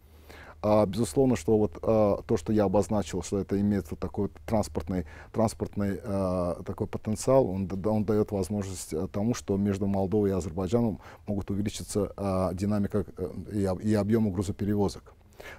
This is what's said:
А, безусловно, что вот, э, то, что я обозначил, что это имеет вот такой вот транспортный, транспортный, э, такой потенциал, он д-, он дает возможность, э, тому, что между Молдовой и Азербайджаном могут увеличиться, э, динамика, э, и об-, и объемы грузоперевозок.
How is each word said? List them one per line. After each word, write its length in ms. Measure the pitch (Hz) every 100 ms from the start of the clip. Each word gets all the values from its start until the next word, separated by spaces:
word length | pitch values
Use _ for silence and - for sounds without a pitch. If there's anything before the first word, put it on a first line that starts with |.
| - - - - - -
А, 240 | 107 107 101
безусловно, 500 | 95 117 139 131 120
что 220 | - 110
вот, 200 | 104 -
э, 360 | - 110 104 - -
то, 120 | 113
что 140 | -
я 120 | 107
обозначил, 580 | 98 104 98 104 95 92
что 160 | - 101
это 220 | 92 98
имеет 280 | 104 101 87
вот 80 | 90
такой 240 | 92 -
вот 80 | 98 - -
транспортный, 600 | 107 98 104 - 92 87 - -
транспортный, 680 | 110 110 - 104 - 101 95
э, 520 | - 98 95 90 87 - 92
такой 220 | 98 101
потенциал, 600 | - - 107 - 135 120
он 200 | 95 92
д-, 220 | 98 104
он 140 | 107
дает 280 | 101 107 104
возможность, 640 | 98 95 104 98 90 -
э, 140 | 78 90
тому, 240 | 101 110 120
что 220 | - 98
между 300 | 101 98 98
Молдовой 440 | 98 98 107 101
и 20 |
Азербайджаном 680 | 95 87 82 92 117 117 82 - - -
могут 240 | 101 -
увеличиться, 600 | 101 104 - 90 107 98 -
э, 320 | 98 92 92
динамика, 520 | 90 101 104 101 104 90 -
э, 120 | 92 - -
и 120 | 104 98
об-, 160 | 90
и 120 | 107
объемы 380 | 104 98 113 110
грузоперевозок. 840 | 92 98 - 101 104 98 - - - - - -